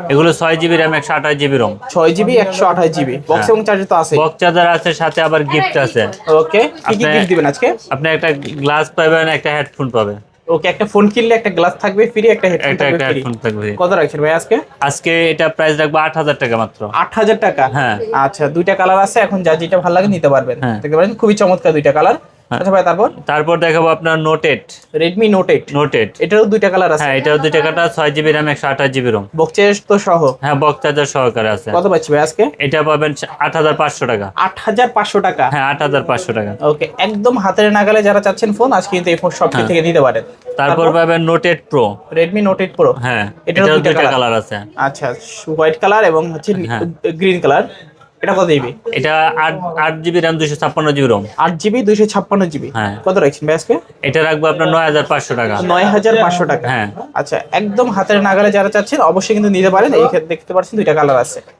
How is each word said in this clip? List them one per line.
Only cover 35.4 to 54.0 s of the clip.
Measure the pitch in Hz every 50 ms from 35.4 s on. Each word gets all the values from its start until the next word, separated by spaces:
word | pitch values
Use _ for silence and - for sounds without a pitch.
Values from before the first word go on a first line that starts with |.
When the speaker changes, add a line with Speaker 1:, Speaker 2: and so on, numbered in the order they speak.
| 135 131 135
Speaker 1:
হ্যাঁ, | 147 135 139
আট | 139 - 151
হাজার | 143 143 135 123
পাঁচশশো | - 123 117 - - 110
টাকা। | 110 104 104 101 - 156
Speaker 2:
ওকে, | 147 151 151 - - - -
একদম | 185 214 214 202 208 247 247 226
হাতের | 185 190 - - 208 208 208
নাগালে | 208 202 202 214 214 208
যারা | 202 196 208
চাচ্ছেন | 202 196 190 - 233 208 208
ফোন, | 208 233 269 233
আজকে | 185 - - 196
কিন্তু | 180 175 180
এই | 170
ফোন | 165 185 175
শপ | - - 180 151 -
Speaker 1:
হ্যাঁ। | 123 113 110
Speaker 2:
থেকে | 175 165 160
নিতে | 170 170 160
পারেন। | 139 127 110 113 110 - - - - - -
Speaker 1:
তারপর |
Speaker 2:
তারপর? | - 139 143 165 165 165 160 160
Speaker 1:
পাবেন | 170 165 165 165 165 165 160
Note | 170 160 165 180
eight | 170 - - -
Pro। | 151 139 113 104 101 - - - 156 160
Speaker 2:
Redmi | 165 175 196 214 208 196
Note | 185 - 185
eight | 180 - -
Pro? | 165 131 -
Speaker 1:
হ্যাঁ, | 131 120 127 120 110 101
Speaker 2:
এটারও | 104 - - -
Speaker 1:
এটারও | - 165 180 196
Speaker 2:
দুইটা | 170 156 151 147
Speaker 1:
দুইটা | 170 160 160 151
Speaker 2:
কালার। | 135 135
Speaker 1:
কালার | 127 123 117 113 110
আছে। | 104 - 110 104 104 104 -
Speaker 2:
আচ্ছা, | - 135 139 139 - 143 123 123 - - - - - - 165
হোয়াইট | 156 156 156 160 156 -
কালার | - 190 208 220 214
এবং | 175 160 160 165 170 160
হচ্ছে | 151 - 208 196
Speaker 1:
হ্যাঁ। | 185 170 - 117 110 175 170 165 - - 175 165 160
Speaker 2:
গ্রিন | 190 190 180 175
কালার। | - 139 143 170 233 - - - - - - _ - - _ _ -
এটা | 190 190 190
কত | 185 170
জিবি? | 151 139 127 120 113 - - - -
Speaker 1:
এটা | 139 131 156 156 156 156 156 160 160 156
আট, | 160 160 160 180 170 160 156
আট | 156 160 160 160 160
জিবি | 175 165 -
র্যাম, | 160 165 165 156
দুইশো | 160 147 147
ছাপ্পান্ন | 143 - - - 165 156 151 143
জিবি | 143 135 123 110
রোম। | 101 101 101 -
Speaker 2:
আট | - 156 170 180 156 -
জিবি, | 214 208 254 220
দুইশো | 202 214 208 214
ছাপ্পান্ন | 208 - 202 185 - 196 196 190 170 151
জিবি। | 135 135 - -
Speaker 1:
হ্যাঁ। | 113 107 101 101 107 -
Speaker 2:
কত | - 160 196
রাখছেন | 151 139 139 - 151
ভাই | 156 160
আজকে? | 160 - - 247 330 - - - _